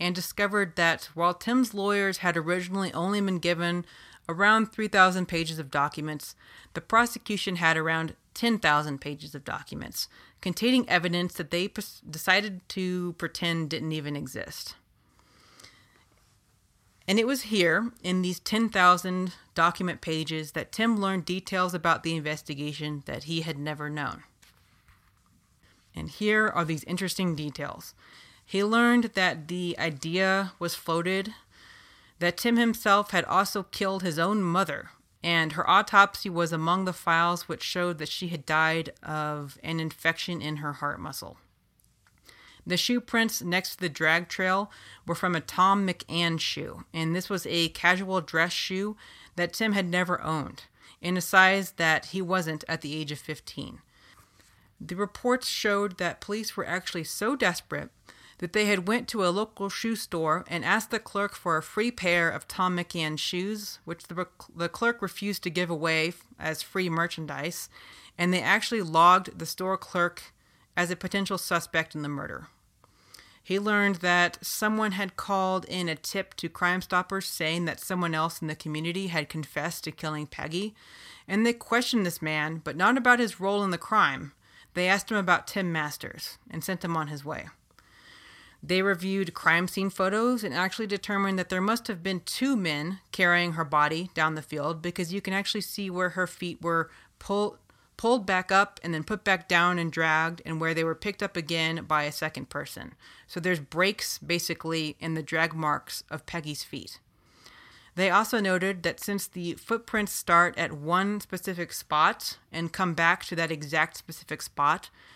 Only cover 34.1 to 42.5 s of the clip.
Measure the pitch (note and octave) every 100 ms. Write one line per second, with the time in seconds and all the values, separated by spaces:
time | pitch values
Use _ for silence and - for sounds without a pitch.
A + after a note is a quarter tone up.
34.1 | D#3 F3 G#3+ F3+ F3 E3+ C#3+ - - _
35.1 | _ E3+ E3+ D#3+ D3+ - F#3+ G#3+ G3+ G3+
36.1 | - G3 E3+ E3 E3 D#3+ F#3 F#3 - -
37.1 | E3 E3+ F3 - D#3 - F3+ F3 D#3+ D3+
38.1 | - F3+ E3 - D#3 D#3+ E3 D#3+ - -
39.1 | D#3 D3+ D3 C#3+ - - E3 D#3+ - E3
40.1 | E3 - E3+ D3 D3+ D3+ C#3+ C#3+ F#2 A#2
41.1 | - - - _ _ _ _ _ _ _
42.1 | _ - - -